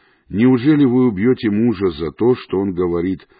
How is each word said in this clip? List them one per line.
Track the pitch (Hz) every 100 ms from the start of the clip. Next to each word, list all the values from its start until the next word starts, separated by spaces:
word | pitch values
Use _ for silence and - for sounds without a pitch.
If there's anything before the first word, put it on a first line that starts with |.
| _ _ -
"Неужели | 95 123 127 139 147
вы | 139 123 127
убьете | 92 117 127 110
мужа | 104 120 95 95
за | 76 80
то, | - 113 120
что | - 92
он | 98
говорит: | 90 90 85 92 92 _